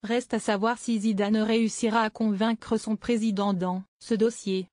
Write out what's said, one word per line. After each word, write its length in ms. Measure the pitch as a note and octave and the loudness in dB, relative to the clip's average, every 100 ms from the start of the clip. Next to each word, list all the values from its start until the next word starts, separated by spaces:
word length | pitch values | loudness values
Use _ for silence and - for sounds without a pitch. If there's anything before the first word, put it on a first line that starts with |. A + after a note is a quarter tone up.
Reste 320 | G#3 A#3+ B3 A3+ | -2 -2 -2 -4
à 40 | |
savoir 380 | - G#3 A3 A#3+ | 0 0 0 -2
si 220 | - A3+ | 0 0
Zidane 380 | G#3 G3 G3+ A3 | 0 0 2 2
réussira 640 | G#3+ A3+ A3+ - A3+ A3 | 2 2 2 0 0 2
à 100 | A3 | 0
convaincre 640 | - A3 G3 A3 A3+ - A3 | 0 -2 2 0 0 -2 -2
son 180 | - G#3+ | 0 -4
président 600 | - A#3+ A3 G3 G3+ F#3+ | 0 0 0 0 0 0
dans 280 | F3+ F#3 F#3+ _ | 0 -4 -8 _
ce 140 | - | -4
dossier. 540 | A3+ A3 A#3 - F#3+ F3+ | 2 2 0 -4 -4 -4